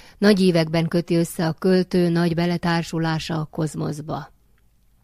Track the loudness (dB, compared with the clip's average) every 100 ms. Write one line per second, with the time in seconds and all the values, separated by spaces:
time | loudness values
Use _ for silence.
0 | -20 0 4 4 4 4 2 0 0 -2
1 | 0 0 0 -2 -4 0 2 2 2 0
2 | 2 2 0 0 -2 -2 -2 -2 -2 -4
3 | -2 -4 -4 -6 -6 -6 -6 -4 -6 -8
4 | -8 -10 -10 _ _ _ _ _ _ _